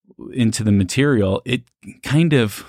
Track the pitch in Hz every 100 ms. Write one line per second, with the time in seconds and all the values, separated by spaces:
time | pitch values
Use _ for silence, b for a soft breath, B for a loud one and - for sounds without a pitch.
0 | _ - - - 113 - 107 101 92 127
1 | 143 117 95 98 139 - - _ - -
2 | - 147 170 139 110 -